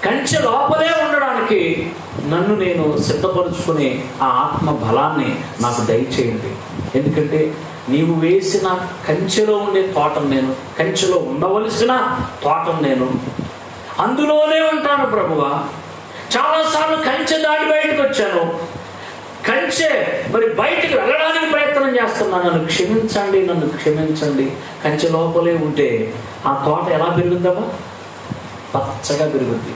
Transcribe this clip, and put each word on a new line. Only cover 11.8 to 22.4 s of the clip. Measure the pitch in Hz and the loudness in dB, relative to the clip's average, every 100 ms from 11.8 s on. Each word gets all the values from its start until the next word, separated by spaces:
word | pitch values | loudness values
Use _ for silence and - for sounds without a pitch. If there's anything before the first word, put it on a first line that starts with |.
| 240 254 - - - - | 2 2 0 -2 -4 -2
తోటను | 143 151 175 160 | 0 0 0 0
నేను, | 147 127 127 - 127 - - - - - - - | 2 2 2 -2 -4 -8 -8 -10 -16 -16 -12 -2
అందులోనే | 196 262 302 302 302 320 | 0 2 4 4 4 4
ఉంటాను | 311 302 285 285 247 | 2 2 2 2 2
ప్రభువా. | 214 180 156 147 143 - - - - - - - 240 | 0 0 0 0 -2 -4 -10 -14 -16 -16 -14 -4 0
చాలాసార్లు | 294 320 311 302 311 320 | 2 2 2 2 0 0
కంచె | 311 262 - 311 | 0 0 0 0
దాటి | 311 302 311 | 2 0 2
బయటకు | 302 302 294 | 2 2 2
వచ్చాను, | 269 - 208 180 165 - - - - - - - - - - | 2 2 0 0 -2 -4 -8 -10 -12 -14 -14 -14 -16 -8 -2
కంచె | 247 302 - 311 - - - - | 0 0 0 2 2 0 -2 0
మరి | 226 226 | 2 2
బయటకు | - 302 349 339 269 | 2 0 0 2 2
వెళ్ళడానికి | 226 302 320 320 320 | 2 2 2 2 2
ప్రయత్నం | 294 285 294 269 247 | 2 2 2 2 2
చేస్తున్నాను. | 214 - 196 180 | 0 0 0 2